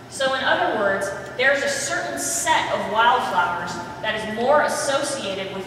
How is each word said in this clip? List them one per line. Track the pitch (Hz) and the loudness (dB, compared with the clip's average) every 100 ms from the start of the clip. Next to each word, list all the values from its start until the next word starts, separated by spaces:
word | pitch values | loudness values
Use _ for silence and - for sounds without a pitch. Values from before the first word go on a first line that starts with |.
| - | -12
So | - 269 | -2 0
in | 262 | 0
other | - - - 220 | 2 2 2 2
words, | 196 196 - - - - | 0 0 -2 -6 -8 0
there's | 269 285 | 2 2
a | 285 | 0
certain | - - - - - | -2 -2 -4 -4 -4
set | - - 330 - - | -4 -2 2 2 2
of | 208 196 | -2 0
wildflowers | 214 233 240 - - - - - - - - | 4 6 4 2 2 0 0 -4 -6 -8 -6
that | 220 214 | -4 -4
is | 214 220 | -4 0
more | 240 294 | 4 4
associated | - - - 277 - - 202 190 190 | 4 0 0 0 0 -4 -4 -4 -6
with | 190 | -6